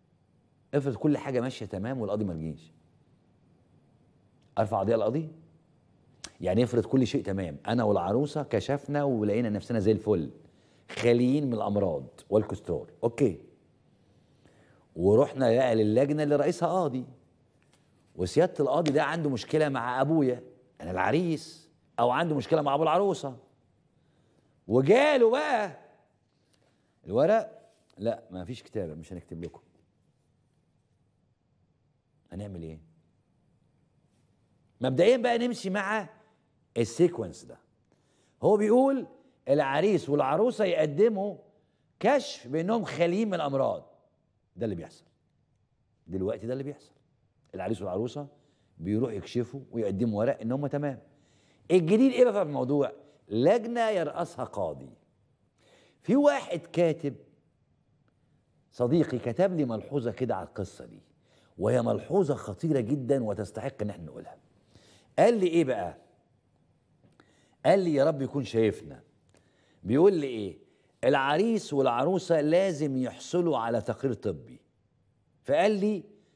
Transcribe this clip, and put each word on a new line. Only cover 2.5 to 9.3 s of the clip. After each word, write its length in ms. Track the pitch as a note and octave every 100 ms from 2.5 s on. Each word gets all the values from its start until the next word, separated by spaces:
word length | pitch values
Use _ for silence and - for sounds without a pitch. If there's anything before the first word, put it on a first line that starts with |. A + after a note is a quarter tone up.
| D2 - _ _ _ _ _ _ _ _ _ _ _ _ _ _ _ _ _ _ -
أرفع 220 | G#2+ G#2
قضية 140 | G2
على 60 | A#2
القاضي؟ 300 | G#2 C3+ D#3 - - _ _ _ _ _ _ _ - -
يعني 220 | F2+ G2
افرض 220 | B2 A#2+ G#2
كل 220 | C3+ A#2+
شيء 160 | C#3+
تمام، 340 | G2+ F#2+ F2+ C#2 -
أنا 160 | A#2+
والعروسة 600 | G#2+ G2+ F2 A2 D3 D#3
كشفنا 600 | C#3 A2 - C#3 - C#3+
ولقينا 460 | C#3+ A#2+ G#2